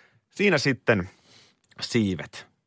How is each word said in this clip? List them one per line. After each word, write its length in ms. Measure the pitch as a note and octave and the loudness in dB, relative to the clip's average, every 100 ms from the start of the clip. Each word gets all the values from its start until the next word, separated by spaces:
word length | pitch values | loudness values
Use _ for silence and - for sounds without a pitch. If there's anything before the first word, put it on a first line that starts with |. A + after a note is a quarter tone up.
| _ _ _ | _ _ _
siinä 280 | - G3+ D3+ | -2 2 2
sitten 520 | C#3+ B2+ - G#2+ F#2 - _ - _ _ - - | 0 -2 0 0 0 -10 _ -20 _ _ -20 -14
siivet. 680 | - A#2+ G2+ F2 - - - _ | -4 0 0 -2 -8 -16 -20 _